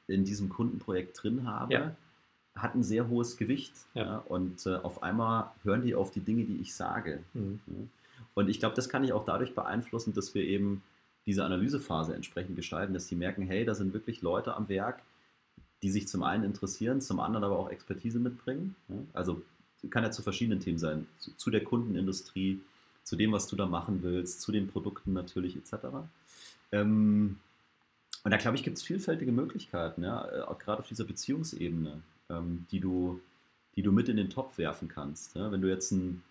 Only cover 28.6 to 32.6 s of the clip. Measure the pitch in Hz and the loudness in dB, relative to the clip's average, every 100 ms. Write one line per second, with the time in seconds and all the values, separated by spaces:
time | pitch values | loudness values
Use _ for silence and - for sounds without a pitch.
28.6 | - - - 185 - 160 131 120 143 - | 0 -4 -2 -2 0 0 2 2 2 -4
29.6 | - 87 82 82 87 117 - 67 - - | -6 -2 -2 -2 -2 -2 -4 -4 -4 -6
30.6 | - 107 - 110 113 117 - 147 160 - | -2 -2 -4 -6 -4 -4 -2 -2 -2 -2
31.6 | 85 82 80 76 80 _ - 85 85 87 | -2 0 -2 -4 -14 _ -8 -4 -2 -4